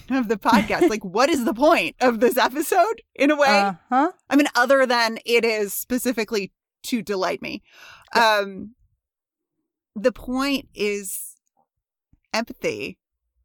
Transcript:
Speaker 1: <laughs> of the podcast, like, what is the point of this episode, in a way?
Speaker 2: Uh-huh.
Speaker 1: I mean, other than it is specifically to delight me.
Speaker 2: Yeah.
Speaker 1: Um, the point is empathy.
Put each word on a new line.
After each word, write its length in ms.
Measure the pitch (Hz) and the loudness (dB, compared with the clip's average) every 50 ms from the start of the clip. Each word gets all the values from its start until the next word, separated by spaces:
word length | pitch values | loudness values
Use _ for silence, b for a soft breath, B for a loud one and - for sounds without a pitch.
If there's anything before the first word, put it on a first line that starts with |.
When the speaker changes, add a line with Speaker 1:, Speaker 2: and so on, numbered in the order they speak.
| - | -8
Speaker 1:
<laughs> 40 | - | -4
of 180 | 254 269 247 | -2 -2 -2
the 100 | 202 226 | -2 -4
podcast, 520 | 214 - 277 233 208 208 - 202 165 349 330 | -2 2 4 4 4 4 2 0 2 2 2
like, 140 | 220 220 - | 2 0 -6
what 240 | 190 165 214 254 294 | -6 0 0 2 2
is 160 | 339 285 233 | 2 0 -2
the 80 | 269 247 | -4 0
point 420 | 220 269 311 339 240 180 147 - _ | 2 4 4 4 4 2 -2 -4 _
of 180 | 247 262 233 214 | 0 0 2 2
this 180 | 254 233 - | 2 2 2
episode, 640 | 254 220 - 240 294 330 - 415 370 349 427 440 - _ _ _ | 2 0 0 0 -4 -4 0 2 2 2 2 0 -8 _ _ _
in 160 | - 262 285 | 0 0 2
a 40 | 302 | 2
way? 120 | 285 285 | 4 4
Speaker 2:
Uh-huh. 640 | 269 - 196 202 202 185 - _ _ 247 262 285 359 - _ _ _ | 4 4 4 2 0 -4 -8 _ _ 0 0 0 0 -2 _ _ _
Speaker 1:
I 60 | 262 | 2
mean, 120 | 277 294 - - | 2 2 2 2
other 300 | 233 247 233 277 269 262 | 0 2 4 4 2 4
than 340 | 233 247 240 233 220 226 220 - | 2 2 0 0 -2 -4 -6 -4
it 200 | 226 233 233 220 | 0 2 2 2
is 280 | 233 220 214 208 196 - | 2 0 -2 -4 -4 -6
specifically 800 | - - _ 247 247 - 240 - - 214 - 233 208 196 - _ _ _ _ _ _ - | -10 -6 _ -4 -2 -2 -2 -4 -4 -4 -4 -4 -6 -6 -6 _ _ _ _ _ _ -8
to 180 | - - 233 | -6 -6 -6
delight 400 | 185 - 208 190 185 175 175 - | -4 -4 -4 -2 -2 -2 -4 -6
me. 220 | - 143 - - B B B B B B B B B B - | -8 -12 -12 -14 B B B B B B B B B B 0
Speaker 2:
Yeah. 240 | 226 233 220 214 208 | 2 2 4 2 0
Speaker 1:
Um, 360 | 202 196 196 190 208 208 240 _ _ _ _ _ _ _ _ _ _ _ _ _ _ _ _ _ _ _ _ _ _ _ _ | -2 -4 -8 -14 -16 -16 -18 _ _ _ _ _ _ _ _ _ _ _ _ _ _ _ _ _ _ _ _ _ _ _ _
the 160 | 208 196 247 | -4 -4 -4
point 560 | - - - - 247 254 262 277 277 262 - _ _ | -4 -4 -10 -8 -6 -4 -2 -2 -4 -4 -6 _ _
is 600 | 190 196 208 202 202 202 190 - - - - - _ _ _ _ _ _ _ _ _ _ _ _ _ _ _ _ _ _ _ - | -6 -6 -4 -4 -6 -8 -10 -12 -12 -12 -14 -18 _ _ _ _ _ _ _ _ _ _ _ _ _ _ _ _ _ _ _ -6
empathy. 680 | 214 233 - - _ - 170 127 104 123 165 190 _ _ _ _ _ _ _ _ _ _ | -6 -6 -6 -12 _ -6 -6 -6 -6 -10 -12 -12 _ _ _ _ _ _ _ _ _ _